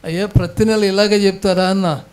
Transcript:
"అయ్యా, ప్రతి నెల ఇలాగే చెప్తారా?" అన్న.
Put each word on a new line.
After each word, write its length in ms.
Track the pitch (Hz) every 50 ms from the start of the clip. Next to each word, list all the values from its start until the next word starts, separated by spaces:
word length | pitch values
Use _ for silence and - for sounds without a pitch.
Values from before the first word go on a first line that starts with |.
| -
"అయ్యా, 200 | 165 160 175 202
ప్రతి 400 | 208 - - 208 - - - 214
నెల 180 | 220 220 220 208
ఇలాగే 340 | 196 190 196 208 202 208
చెప్తారా?" 500 | 202 202 196 190 196 202 196 180 180 185
అన్న. 340 | 185 190 196 190 170 151 127 - -